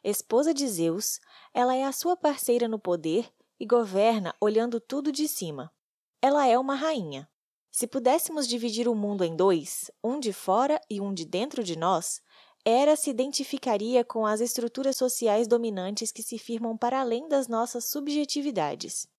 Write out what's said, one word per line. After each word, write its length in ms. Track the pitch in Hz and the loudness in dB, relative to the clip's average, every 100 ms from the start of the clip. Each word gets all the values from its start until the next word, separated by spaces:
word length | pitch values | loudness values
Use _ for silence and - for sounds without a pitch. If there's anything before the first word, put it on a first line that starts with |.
Esposa 500 | 196 208 - 233 302 | -4 -4 0 2 2
de 140 | 285 277 | 0 -2
Zeus, 520 | 180 165 175 - - _ - - | 0 0 0 -4 -8 _ -20 -6
ela 220 | - 247 | 0 2
é 100 | 254 | 2
a 60 | 269 | -2
sua 260 | 269 339 359 | -2 -2 2
parceira 500 | 302 285 - 240 233 | 0 0 0 2 0
no 120 | 220 | -2
poder 520 | 180 175 156 180 226 _ _ _ | -2 -2 0 -2 -2 _ _ _
e 60 | |
governa 680 | 226 240 214 190 220 220 175 - | 2 2 2 2 4 2 -2 0
olhando 380 | 208 214 240 233 | 2 2 0 -4
tudo 320 | _ 277 294 | _ -4 -2
de 160 | 285 302 | -2 -4
cima. 440 | - 170 143 156 _ _ _ _ _ | -4 -8 -8 -12 _ _ _ _ _
Ela 260 | 269 294 262 | 4 6 6
é 100 | 240 | 4
uma 180 | 269 | 2
rainha. 540 | 277 320 294 165 135 143 _ _ _ _ | -2 0 -2 -4 -8 -12 _ _ _ _
Se 140 | - | -6
pudéssemos 640 | 240 277 247 311 - 311 247 | -4 0 2 2 0 -4 -4
dividir 400 | 240 233 220 240 | -2 -4 0 0
o 80 | |
mundo 280 | 220 208 202 | 0 -2 0
em 120 | 175 | -2
dois, 560 | 165 190 170 - - - _ | 4 4 4 -2 -10 -12 _
um 160 | 226 285 | -4 -2
de 140 | 240 | -4
fora 480 | 190 - 196 277 302 _ | -4 0 2 2 0 _
e 100 | 208 | -6
um 140 | 196 | -4
de 100 | 190 | -6
dentro 400 | 160 180 269 269 | -4 -4 -4 -4
de 140 | 190 160 | -4 -2
nós, 440 | 175 175 - - _ _ _ _ | 0 0 -2 -10 _ _ _ _
Hera 300 | - 240 285 | 2 4 6
se 140 | 302 - | 4 2
identificaria 920 | 233 262 277 269 269 254 208 220 247 | -2 -2 -2 -4 -4 0 0 2 2
com 220 | 233 226 | 2 -2
as 160 | 214 214 | 0 0
estruturas 560 | 233 - 233 - 269 254 | 0 -2 -4 -2 -2 0
sociais 500 | 254 - 226 208 226 | -2 0 2 2 4
dominantes 640 | 233 233 190 185 208 226 | 2 2 -4 -4 -6 -6
que 120 | - | -8
se 140 | - 226 | -10 -10
firmam 380 | - 226 233 | -8 -6 -4
para 240 | 226 240 262 | -2 -2 0
além 280 | 254 233 320 | 0 -2 0
das 180 | 277 240 | 0 0
nossas 380 | 226 240 240 | -2 -2 -4
subjetividades. 1200 | - 294 285 294 285 294 285 208 147 143 - - - | -6 -6 -2 -2 0 -2 -2 -2 -2 -4 -8 -10 -10